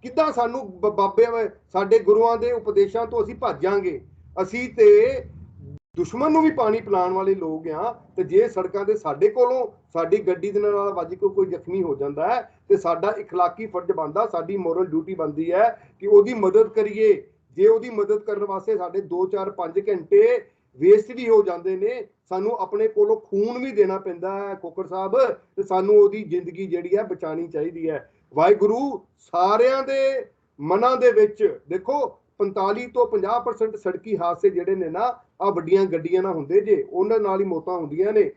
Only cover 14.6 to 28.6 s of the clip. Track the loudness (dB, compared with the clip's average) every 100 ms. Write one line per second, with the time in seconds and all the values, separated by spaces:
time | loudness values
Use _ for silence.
14.6 | -2 -2 -2 -4 -6 -6 -6 -4 -2 0
15.6 | 0 -2 _ _ 6 6 6 0 2 4
16.6 | 4 2 -2 2 4 4 0 _ _ 2
17.6 | 4 4 0 -6 -2 -2 -2 -6 -6 -6
18.6 | -4 -4 -4 -6 -6 -4 -2 -2 -6 -6
19.6 | -6 -4 -2 -4 2 4 4 2 -4 _
20.6 | _ 0 6 6 4 -8 2 4 4 -2
21.6 | -6 -4 -4 -4 -12 _ _ -4 -4 -4
22.6 | -4 -2 -2 2 2 2 -2 -2 -2 -4
23.6 | -6 2 2 0 -8 -8 -8 -8 -10 -10
24.6 | -12 -12 -8 -6 -2 2 0 -2 _ -8
25.6 | -2 -2 6 6 6 4 -6 -6 -6 -10
26.6 | -6 -6 -2 -2 -2 -8 -8 -8 -8 -6
27.6 | -8 -6 -8 -8 -12 _ _ 0 4 4